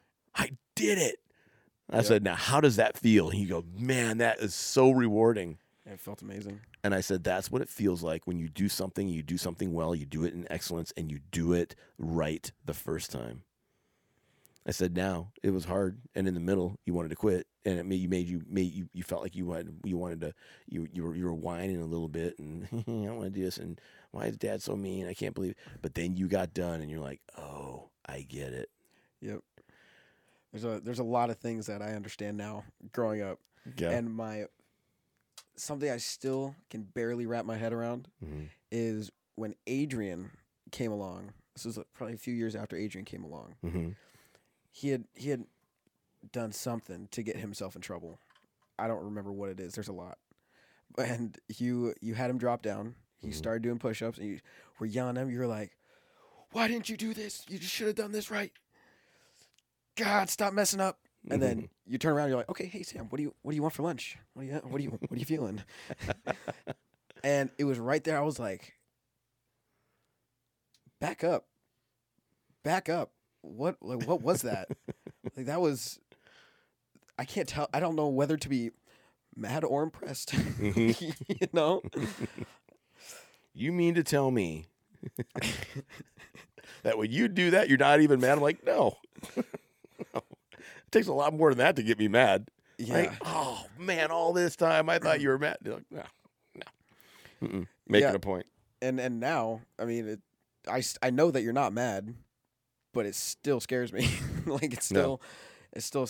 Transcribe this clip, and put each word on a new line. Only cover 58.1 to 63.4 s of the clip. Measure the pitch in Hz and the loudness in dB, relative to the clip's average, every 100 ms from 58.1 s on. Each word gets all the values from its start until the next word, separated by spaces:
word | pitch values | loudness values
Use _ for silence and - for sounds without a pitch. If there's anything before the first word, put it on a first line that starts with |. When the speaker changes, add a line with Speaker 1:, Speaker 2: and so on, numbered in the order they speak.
Speaker 2:
this | 214 - | -6 -4
right. | 214 - - _ _ _ _ _ _ _ _ _ _ _ _ _ - | -4 -6 -10 _ _ _ _ _ _ _ _ _ _ _ _ _ -4
God, | 208 202 185 | 2 2 2
stop | - 202 | 0 0
messing | 196 196 196 | 2 2 2
up." | 190 - _ _ - | 0 -2 _ _ -4
And | - | 2
then | 131 113 | 2 0
Speaker 1:
Mm-hmm. | - - - | -6 -14 -8
Speaker 2:
you | 123 | -2
turn | 160 | 2
around, | 147 143 | 2 2
you're | 127 | 0
like, | - | -2
"Okay, | - 185 | -6 -8
hey, | 202 | -8
Sam, | - - 113 | -12 -12 -8
what | 139 | -4
do | |
you, | 147 - | -4 -6